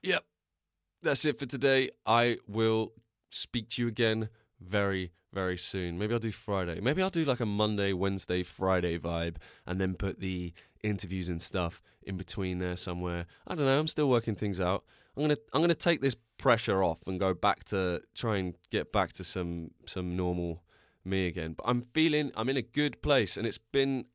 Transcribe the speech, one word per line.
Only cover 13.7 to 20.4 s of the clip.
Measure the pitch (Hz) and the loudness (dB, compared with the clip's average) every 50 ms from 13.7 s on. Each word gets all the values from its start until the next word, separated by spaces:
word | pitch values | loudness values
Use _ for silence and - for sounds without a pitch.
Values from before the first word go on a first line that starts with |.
| 135 143 | 4 4
I'm | 156 156 | 2 0
still | - - 151 139 | 0 2 4 4
working | 127 120 113 - 107 | 4 4 2 0 -4
things | - - 104 98 87 | -2 -2 -4 -2 0
out. | 92 87 92 104 _ _ _ _ _ _ _ - | 0 0 0 0 _ _ _ _ _ _ _ -2
I'm | 147 | 0
gonna, | 151 147 147 - _ | 0 0 0 -2 _
I'm | - 135 | 0 2
gonna | 165 170 170 | 4 4 2
take | 165 - 175 170 - | 2 2 0 2 2
this | - 135 120 - _ _ _ _ | 2 0 0 -2 _ _ _ _
pressure | - 135 120 110 - - 101 95 | 4 4 4 4 4 2 2 4
off | 95 87 80 - - | 4 2 2 -2 -4
and | - 95 90 | -6 -2 0
go | 95 95 92 | 2 2 2
back | 85 - 104 - - - | 2 2 0 0 0 -4
to, | - - 98 92 90 87 82 - _ _ | -4 -2 0 0 0 -2 -4 -6 _ _
try | - - 117 107 98 | -6 -2 -2 0 0
and | 95 90 87 _ _ _ | 0 -2 -4 _ _ _
get | - 104 85 - - | -2 -2 -2 0 0
back | 104 95 90 - | 0 0 0 -2
to | - 90 | -10 -8
some, | - - 92 90 87 85 85 82 - - _ - | -6 -4 -4 -4 -4 -4 -6 -8 -10 -14 _ -16
some | - - 95 90 90 87 | -10 -6 -6 -4 -2 -2
normal | 92 92 90 90 90 | 0 0 0 0 0